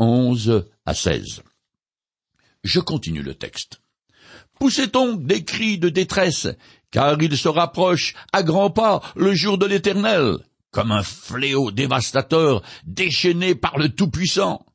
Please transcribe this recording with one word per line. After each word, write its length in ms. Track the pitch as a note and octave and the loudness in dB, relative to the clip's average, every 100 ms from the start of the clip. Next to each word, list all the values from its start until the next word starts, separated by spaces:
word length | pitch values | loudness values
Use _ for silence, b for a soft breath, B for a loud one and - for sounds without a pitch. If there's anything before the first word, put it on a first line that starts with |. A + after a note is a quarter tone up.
onze 640 | A2+ B2 B2 B2 G#2+ A2 F#2 _ | 2 4 2 2 2 2 0 _
à 100 | - | -6
seize. 480 | - F2+ C2 G1+ - - _ _ _ _ _ _ _ _ _ _ _ | -2 -2 -2 -4 -14 -20 _ _ _ _ _ _ _ _ _ _ _
Je 160 | F#2+ F3+ | -2 -2
continue 420 | F3 D#3 E2+ D#2 | 0 -4 -4 -6
le 140 | C#2 C2+ | -8 -10
texte. 440 | - - - - _ _ _ B B B B - | -12 -12 -16 -18 _ _ _ B B B B -2
Poussez 300 | C4+ B3 B3+ | 0 2 0
donc 360 | B3+ B3 A3 | 2 2 0
des 200 | C3+ G3+ | -2 -2
cris 340 | D#3 - A3 G3 | -2 -4 -2 0
de 100 | F3 | 0
détresse, 600 | F#3 F#3 - F3+ C#3 - - b b _ | 0 0 0 0 0 -6 -8 b b _
car 320 | - C#3+ D3+ | 0 2 2
il 160 | D#3+ C#3 | 0 0
se 80 | E3+ | 0
rapproche 680 | D#3 E3+ - F#3 F3 - B B | 0 0 0 2 2 -2 B B
à 100 | G3 | 0
grands 280 | E3 F3 G3 | 2 2 2
pas 300 | G#3+ A3+ F#3+ B | 2 2 0 B
le 180 | - F#3 | -2 0
jour 240 | F3+ G#3 G3 | 2 0 0
de 100 | G3 | 2
l'Éternel, 720 | G3 G3+ G3 G#3+ F#3+ B2+ E2+ - _ _ | 2 0 0 2 2 2 0 -6 _ _
comme 180 | - A2 | -4 0
un 140 | G#2 | -2
fléau 680 | F#2+ - - B2 C#3 C3+ B2 | -2 -10 -12 -6 -2 0 0
dévastateur 920 | G2+ C#3+ C3 - C3+ - D#3+ D#3 A2 B B | -2 0 0 0 -2 2 2 4 2 B B
déchaîné 680 | D#3+ - F#3 C3+ F3+ E3+ F#3 | -10 -4 -2 0 2 2 0
par 240 | F3 - - | 0 -2 -2
le 120 | D3+ | -2
Tout-Puissant. 760 | - F#3+ D3 F#3 F3+ F#3+ - - | 0 -2 0 -2 0 -2 -4 -12